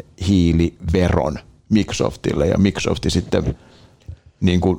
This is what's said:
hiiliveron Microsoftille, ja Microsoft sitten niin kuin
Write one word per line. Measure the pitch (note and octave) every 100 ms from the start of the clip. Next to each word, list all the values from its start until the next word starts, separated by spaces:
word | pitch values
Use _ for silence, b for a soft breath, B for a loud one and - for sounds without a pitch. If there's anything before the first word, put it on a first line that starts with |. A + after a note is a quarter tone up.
| - - F#2
hiiliveron | F#2+ E2+ E2 E2+ - F2 F#2 F2 E2 C#2 - - _ -
Microsoftille, | G#2+ - - A#1 - - D2+ E2
ja | E2+
Microsoft | G2 - - - G2+
sitten | - - F#2 - - B B B B B B - -
niin | F#2 F2+
kuin | F#2